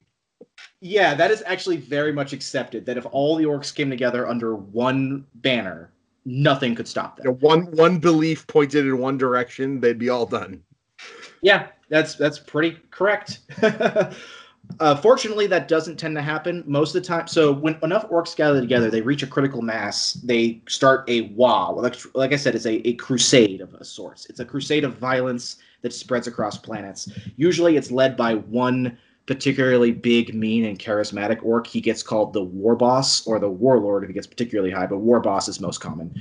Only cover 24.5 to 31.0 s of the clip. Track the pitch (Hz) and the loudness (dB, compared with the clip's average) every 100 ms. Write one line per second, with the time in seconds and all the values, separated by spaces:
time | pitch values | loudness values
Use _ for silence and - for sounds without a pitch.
24.5 | 139 135 151 139 104 127 131 127 120 - | -8 -2 -2 -2 -4 -4 -2 -2 -6 -10
25.5 | - _ _ 120 - - 120 120 120 104 | -16 _ _ -10 -8 -4 -4 -4 -4 -6
26.5 | - 117 107 98 92 - - 101 - 170 | -6 -10 -12 -12 -14 -14 -14 -12 0 0
27.5 | 160 170 151 - 127 131 120 117 110 98 | 4 4 4 2 2 2 2 0 0 -2
28.5 | 117 127 127 123 - _ _ - 135 139 | 0 0 0 -2 -6 _ _ -8 -4 -2
29.5 | 135 131 123 120 - 120 117 117 113 110 | 2 4 4 4 2 2 2 2 -4 -2
30.5 | 113 107 95 113 104 | 0 -2 -4 -4 -2